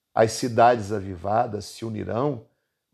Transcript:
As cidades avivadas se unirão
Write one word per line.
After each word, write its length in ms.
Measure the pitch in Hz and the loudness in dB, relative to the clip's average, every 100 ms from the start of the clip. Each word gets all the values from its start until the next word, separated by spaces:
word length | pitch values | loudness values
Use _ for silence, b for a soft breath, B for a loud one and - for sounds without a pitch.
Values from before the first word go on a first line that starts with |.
| _ 113 | _ 2
As 160 | 113 | 2
cidades 600 | - 127 113 120 120 98 | 2 -2 4 6 4 0
avivadas 760 | 107 98 85 95 110 120 104 - | -6 -6 -6 -2 0 0 -4 -10
se 200 | - 113 | -10 -8
unirão 640 | 107 95 110 147 120 - _ _ _ _ | -8 -4 -2 -2 -4 -12 _ _ _ _